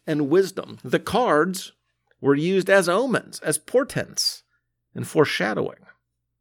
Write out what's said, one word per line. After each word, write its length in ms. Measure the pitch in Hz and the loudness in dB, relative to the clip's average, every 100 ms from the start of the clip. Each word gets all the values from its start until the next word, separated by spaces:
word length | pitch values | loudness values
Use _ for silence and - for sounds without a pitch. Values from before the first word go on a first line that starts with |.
| - | -4
and 220 | 151 139 | -2 2
wisdom. 500 | 175 185 - - - | 2 2 -4 -12 -14
The 160 | 131 - | -4 -4
cards 720 | - 208 240 151 170 180 - _ _ _ _ _ | 0 0 2 2 2 -4 -12 _ _ _ _ _
were 160 | 127 143 | 0 2
used 340 | 165 190 185 | 2 0 4
as 200 | 196 170 | 4 4
omens, 500 | 185 262 185 - - | 0 0 -2 -4 -6
as 180 | - - | -4 -4
portents, 840 | - 247 277 - - - - - _ _ _ _ _ | 0 0 0 -4 -6 -6 -6 -6 _ _ _ _ _
and 140 | - 123 | -12 -2
foreshadowing. 760 | 160 143 - 185 208 - - - _ _ _ _ _ | 2 2 0 -4 -4 -6 -10 -20 _ _ _ _ _